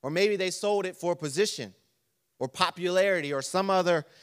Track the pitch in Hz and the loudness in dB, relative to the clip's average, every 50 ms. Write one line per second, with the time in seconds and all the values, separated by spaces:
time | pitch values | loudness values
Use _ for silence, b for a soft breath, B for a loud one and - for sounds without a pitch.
0 | - 147 151 175 196 214 208 190 185 185 175 - - 202 208 202 190 185 175 - | -6 -4 0 2 2 2 2 0 -2 -4 -4 -4 -2 0 0 0 -2 -4 -8 -4
1 | - 175 175 - 156 151 131 156 208 208 - - 127 101 92 _ _ _ _ _ | -4 -4 -4 -2 -4 -6 0 0 0 0 0 -8 -10 -12 -12 _ _ _ _ _
2 | _ _ _ _ _ _ _ _ 131 131 _ - 185 170 - 170 175 180 180 185 | _ _ _ _ _ _ _ _ -8 -8 _ 0 0 0 0 -2 -4 0 2 2
3 | 185 202 190 175 147 143 143 135 139 - - 180 190 196 196 190 180 175 175 160 | 4 4 2 0 0 -2 -4 -4 -4 -2 -2 -2 0 2 2 2 4 4 2 2
4 | 151 b b b | 0 b b b